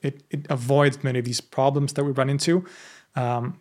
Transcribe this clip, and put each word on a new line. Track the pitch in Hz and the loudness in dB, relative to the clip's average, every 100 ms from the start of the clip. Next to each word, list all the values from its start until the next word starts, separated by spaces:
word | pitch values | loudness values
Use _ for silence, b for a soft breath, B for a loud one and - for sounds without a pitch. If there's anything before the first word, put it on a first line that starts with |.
it, | 143 143 _ | -8 -8 _
it | 143 147 | -10 -4
avoids | 135 120 139 143 139 | -4 2 4 4 2
many | 139 127 | -2 -2
of | 120 | -2
these | 117 - - | -6 -6 0
problems | 135 139 139 | 2 2 -2
that | - | -2
we | 143 | -2
run | 131 135 | 0 0
into. | 139 170 175 180 B B B B 131 | 0 2 2 0 B B B B -4
Um, | 123 120 120 - | -2 -2 -4 -8